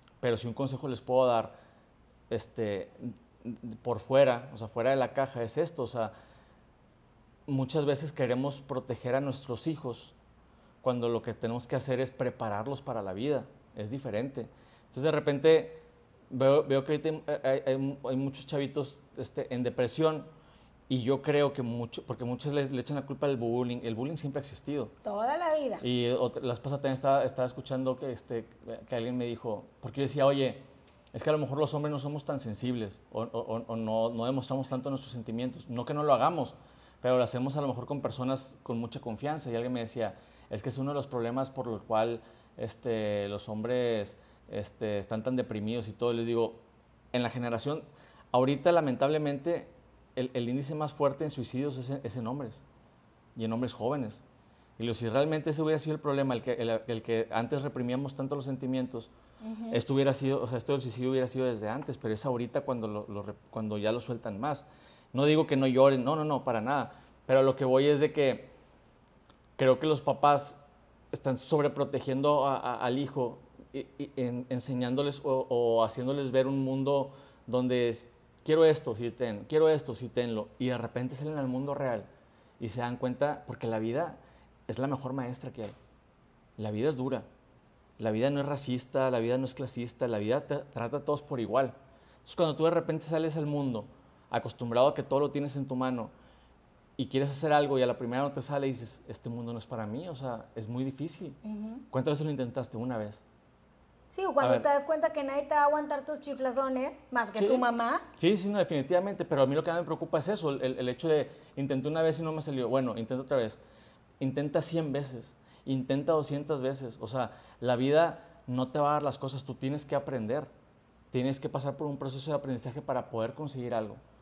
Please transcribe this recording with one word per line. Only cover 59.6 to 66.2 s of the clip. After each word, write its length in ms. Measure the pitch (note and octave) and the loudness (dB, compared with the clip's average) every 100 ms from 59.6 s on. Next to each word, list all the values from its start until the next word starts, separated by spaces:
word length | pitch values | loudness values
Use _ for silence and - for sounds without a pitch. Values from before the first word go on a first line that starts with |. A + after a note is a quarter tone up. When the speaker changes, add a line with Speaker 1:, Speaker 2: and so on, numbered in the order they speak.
| A3+ | -2
Speaker 1:
esto 200 | A#2+ - | -2 2
hubiera 200 | C3+ C#3 | 4 4
sido, 280 | C3+ C3+ C#3 | 2 0 0
o 60 | A#2 | 0
sea, 100 | A#2+ | -4
esto 160 | B2+ | 0
del 80 | C#3 | -2
suicidio 300 | B2+ A2 B2+ | -2 -4 0
hubiera 160 | C3 B2+ | 2 0
sido 180 | C3 B2+ | 0 0
desde 240 | A2 G#2+ | 0 -4
antes, 280 | B2+ C#3+ A#2+ | -4 -6 -6
pero 160 | A2+ | -4
es 120 | G#2+ C#3+ | -2 -2
ahorita 360 | A#2+ A#2+ C#3+ | -2 -2 -2
cuando 260 | C#3 B2 G#2+ | -2 -2 -2
lo, 160 | G#2 G#2 | -4 -6
lo 160 | G#2 | -8
re-, 120 | G2+ - - | -8 -12 -10
cuando 260 | A2+ G#2+ G#2 | -6 -2 0
ya 140 | G#2+ | 0
lo 80 | A#2+ | 0
sueltan 360 | B2 A#2 A2+ G2 | -4 -6 -6 -4
más. 260 | C#3+ C#3+ - - - - - | -4 -6 -10 -20 -20 -20 -6
No 100 | B2+ D3 | 2 6
digo 220 | D#3 D#3 | 6 4
que 80 | C3+ | 4
no 100 | C3+ | 4
lloren, 360 | B2+ C#3 C3 | 8 8 8
no, 120 | B2 | 2
no, 80 | D#3 | 0